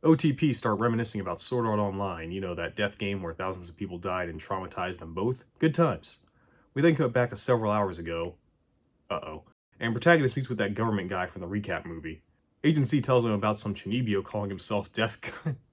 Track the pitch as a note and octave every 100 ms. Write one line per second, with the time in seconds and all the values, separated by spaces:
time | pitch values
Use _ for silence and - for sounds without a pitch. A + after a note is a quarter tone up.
0 | D#3+ D#3+ D#3+ C#3 D#3 A#2 A2+ G2+ A#2 A2+
1 | A2+ G#2+ F2+ F2 - B2 A#2 G#2 G#2 G2
2 | G2 E2+ E2 F#2+ F#2+ F2 E2+ - G2+ -
3 | G2+ G2+ F2 E2 F#2 F#2 F2 E2+ F#2+ F2
4 | F#2 F#2 F2 D#2+ - F#2+ F#2 - F2+ F2+
5 | E2 E2 G#2+ B2+ - _ D#3+ D3 E3 E2
6 | - - _ _ _ _ _ - D#3+ D#3
7 | C#3+ A#2+ A#2+ - - B2 A2 G#2 G2+ E2+
8 | E2 E2 E2+ - _ _ _ _ _ _
9 | _ F#2+ - D#2 - _ _ _ A#2 A2+
10 | E3 E3+ C3+ - C3 A2+ G#2 G#2 A2+ G#2+
11 | F2+ F#2 F#2 - F2 G2+ G#2 E2+ - E2
12 | D#2+ D2+ _ _ _ _ C#3+ D#3 C3+ D3
13 | B2 B2+ A#2 G#2+ G#2+ G#2 - G2 - A2+
14 | A#2+ G2+ F#2+ G#2+ G2+ G2 - G#2 G2+ -
15 | A2 - - - E3 C#3 _